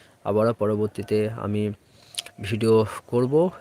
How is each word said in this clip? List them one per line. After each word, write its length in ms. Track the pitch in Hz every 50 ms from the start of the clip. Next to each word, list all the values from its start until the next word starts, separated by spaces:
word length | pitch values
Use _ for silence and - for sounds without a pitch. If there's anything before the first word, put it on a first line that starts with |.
| - _ _ _ _
আবারও 300 | 101 101 107 110 117 113
পরবর্তীতে 760 | - 104 107 107 104 107 107 - - 101 - 107 107 107 107
আমি 420 | 113 117 107 101 104 104 107 104 104 - _ _ _ - - - - - - - - -
ভিডিও 440 | 107 92 113 107 113 113 113 110 107 104 - - -
করব 420 | - 123 120 127 127 143 156 175 185 - -